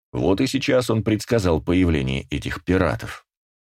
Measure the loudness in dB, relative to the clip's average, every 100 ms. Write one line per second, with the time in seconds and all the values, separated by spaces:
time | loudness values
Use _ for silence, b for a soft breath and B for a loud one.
0 | _ -2 0 2 0 -2 0 0 2 0
1 | 0 -2 0 0 2 0 2 2 4 2
2 | 0 -4 -6 -8 -6 -6 0 2 2 -2
3 | -8 -14 -20 _ _ _